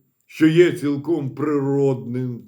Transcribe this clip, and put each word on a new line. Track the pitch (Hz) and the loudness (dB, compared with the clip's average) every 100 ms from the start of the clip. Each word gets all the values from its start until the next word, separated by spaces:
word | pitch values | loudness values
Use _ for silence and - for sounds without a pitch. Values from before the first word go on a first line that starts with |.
| _ _ _ | _ _ _
що | - 160 | 2 4
є | 165 175 | 6 4
цілком | 127 143 143 147 165 131 - | 4 -4 -4 -4 -4 -4 -4
природним, | 151 147 139 139 139 123 113 123 127 117 | -2 -2 0 0 0 -2 -6 -6 -6 -8